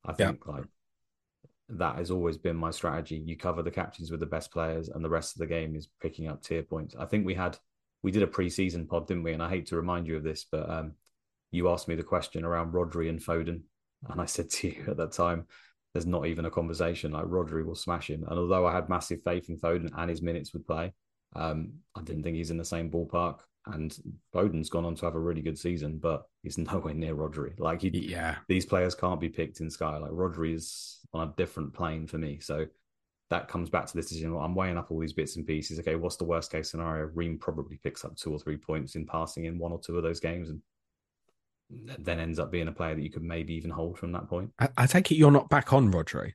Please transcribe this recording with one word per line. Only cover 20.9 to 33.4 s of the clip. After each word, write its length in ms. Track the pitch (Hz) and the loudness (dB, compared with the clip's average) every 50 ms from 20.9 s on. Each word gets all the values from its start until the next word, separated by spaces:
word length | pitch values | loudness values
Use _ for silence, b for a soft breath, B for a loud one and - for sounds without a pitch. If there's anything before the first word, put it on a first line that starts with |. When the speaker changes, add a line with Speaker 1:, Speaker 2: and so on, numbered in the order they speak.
| - _ _ _ _ _ _ _ - | -6 _ _ _ _ _ _ _ -6
Speaker 1:
um, 380 | - 78 80 78 80 80 - 127 160 - _ _ | -2 -2 0 0 -2 -4 -6 -8 -14 -20 _ _
I 80 | - 80 | -12 -8
didn't 200 | 80 82 78 76 | -6 -4 -4 -2
think 140 | 85 82 | -2 -2
he's 140 | 80 82 80 | -2 -2 -2
in 80 | 82 82 | -4 -4
the 80 | 82 | -2
same 240 | - - 82 85 80 | -2 -2 -2 -2 -2
ballpark. 500 | 76 85 85 - - 87 87 87 73 - - _ _ _ _ | -2 -2 -2 0 2 2 2 2 0 -4 -14 _ _ _ _
And 340 | 107 - 78 78 78 - - - - - - _ _ - | -8 -6 -4 -4 -6 -6 -8 -12 -14 -14 -14 _ _ 2
Foden's 340 | 90 95 107 82 80 78 - | 4 4 4 4 0 -2 0
gone 160 | - 85 85 | 0 0 0
on 100 | 85 82 | 0 -2
to 100 | 80 - | 0 -2
have 80 | 85 80 | -2 0
a 40 | 80 | 0
really 220 | 80 85 85 80 | 0 0 0 0
good 180 | 73 82 78 76 | -2 -4 -4 -2
season, 380 | - 87 90 80 73 73 80 | -2 -2 0 0 -2 -4 -4
but 320 | 78 - 82 80 71 - - _ _ - | 0 0 0 0 0 -2 -10 _ _ -10
he's 160 | - - - | -6 -2 -2
<laughs> 240 | 82 76 - 92 80 | -2 0 -2 -2 -2
nowhere 100 | 80 76 | -2 -2
near 220 | 78 80 82 80 | -2 -2 -2 -2
Rodri. 440 | 73 78 76 76 78 69 - - - | -2 -2 -2 -2 -4 -6 -6 -4 -2
Like, 220 | 82 80 82 85 | 0 0 0 2
he, 80 | - 95 | 0 0
Speaker 2:
Yeah. 520 | 82 90 - - 90 87 82 82 80 - - | 0 0 -2 -2 -4 -2 -2 -2 -2 -4 0
Speaker 1:
these 200 | - 92 92 92 | 2 2 2 4
players 280 | - - 92 90 90 87 | 4 4 4 4 4 2
can't 240 | - - 90 90 80 | 2 0 0 0 0
be 120 | 85 82 | -2 -4
picked 300 | - - 82 76 - - | -2 -2 -4 -4 -2 -6
in 100 | 80 80 | -6 -6
Sky. 260 | 76 - 78 78 76 | -4 -4 -2 -2 -2
Like, 160 | 76 76 73 80 | -2 -4 -4 -2
Rodri 400 | 85 92 92 82 80 80 80 82 | 0 0 0 0 0 0 0 0
is 480 | 82 80 - - - - - - - - - - | -2 -4 -8 -10 -12 -12 -14 -16 -18 -20 -8 -4
on 140 | 82 80 78 | -4 -4 -2
a 40 | 73 - | 0 0
different 340 | 90 82 - - 78 69 69 | -2 0 0 -6 -6 -6 -4
plane 340 | - 90 80 78 80 80 | -4 -2 -2 -2 -4 -6
for 120 | 78 - 80 | -4 -4 -4
me. 220 | 80 76 71 73 | -4 -4 -6 -8
So 260 | - - 76 76 78 78 _ _ _ _ _ _ _ _ _ _ _ _ | -6 -4 -2 -2 -2 -4 _ _ _ _ _ _ _ _ _ _ _ _
that 180 | 82 87 | -2 -2